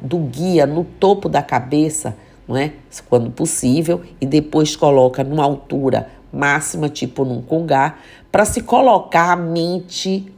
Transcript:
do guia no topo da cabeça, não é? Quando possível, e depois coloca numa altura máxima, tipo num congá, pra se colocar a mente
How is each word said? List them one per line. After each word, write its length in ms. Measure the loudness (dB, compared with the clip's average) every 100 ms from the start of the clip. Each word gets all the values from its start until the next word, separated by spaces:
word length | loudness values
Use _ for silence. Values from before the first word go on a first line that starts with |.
do 180 | -6 -4
guia 480 | -4 -4 0 2 2
no 180 | 0
topo 440 | -6 0 2 2 0
da 140 | -2
cabeça, 760 | -2 -4 0 0 0 -2 -8 -12 -16 -20 -6
não 100 | -4
é? 160 | -4 -8 -18 -20 0
Quando 220 | 0 0
possível, 720 | -4 -4 -2 0 2 0 -2 -6 -8
e 60 | 0
depois 500 | 0 2 0 0 2
coloca 480 | 4 6 4 2
numa 200 | -2 0
altura 640 | 0 -2 -6 -4 0 0 -4 -12 -14
máxima, 560 | -4 0 0 -2 -4 -6
tipo 360 | -4 -6 -4
num 160 | -4 -4
congá, 580 | -4 -4 0 2 2 -2 -18 -20 -2
pra 140 | 0
se 180 | 0 -2
colocar 720 | 0 4 4 4 2 0 2
a 40 | 0
mente 960 | -2 -2 -2 -4 -8 -8 -4 -4 -6